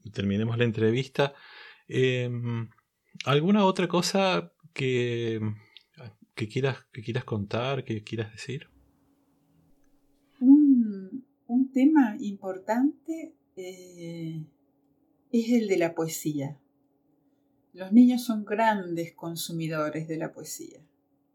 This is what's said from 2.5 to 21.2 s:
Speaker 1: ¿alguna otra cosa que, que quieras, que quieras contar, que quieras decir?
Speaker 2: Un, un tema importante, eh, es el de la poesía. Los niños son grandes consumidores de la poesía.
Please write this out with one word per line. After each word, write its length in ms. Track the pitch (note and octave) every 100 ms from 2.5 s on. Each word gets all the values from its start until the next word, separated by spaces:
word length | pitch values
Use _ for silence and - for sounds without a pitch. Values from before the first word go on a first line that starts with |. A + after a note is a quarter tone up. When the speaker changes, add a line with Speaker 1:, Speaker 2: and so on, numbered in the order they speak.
| A#2 A2 _ _ _ _ -
Speaker 1:
¿alguna 400 | C3 C#3+ F3 G#3+
otra 240 | F#3+ F#3+ F3
cosa 640 | F3+ F3 G3 F#3+ F3 E3+ _ -
que, 680 | - C3 B2 A#2+ A#2 A#2 A2 G#2+ G#2 - - _ - A#2+ - -
que 140 | - G#2+
quieras, 300 | C3 C3+ A#2+ -
que 100 | -
quieras 220 | G#2+ A#2+
contar, 600 | - A2 G2+ A2 B2+ C3+
que 180 | - A2
quieras 300 | G#2+ A2+ A2
decir? 360 | - - C3+ - _ _ _ _ _ _ _ _ _ _ _ _ _ _ _ _ -
Speaker 2:
Un, 840 | B3+ D4 C#4+ B3+ G#3+ G3 F#3+ C4+ - _ -
un 260 | A#3+ C4+
tema 440 | B3+ C#4+ D#4 A3+ G#3
importante, 1120 | G3+ G3 F#3+ F#3 - A#3 C#4+ - - D#4+ D#4+ - _ -
eh, 880 | F#3 F#3 F3+ F3 E3+ E3+ D#3+ D#3+ D#3 _ _ _ _ _ _ _ _
es 180 | A#3 A3+
el 180 | A#3+ G#3
de 100 | F3
la 160 | E3
poesía. 640 | E3 D#3+ - D#3 D3 C#3 - _ _ _ _ _ _ _ _ _ _ _
Los 200 | F3+ F#3
niños 320 | A3+ B3 A#3+
son 200 | - G#3+
grandes 680 | G#3 G#3 A3+ G3+ F3 E3 E3
consumidores 960 | - E3 E3 - E3 D#3+ D#3+ D3+ D#3+ D#3+
de 80 | D#3+
la 160 | -
poesía. 480 | - D#3 - - - _ _ _ _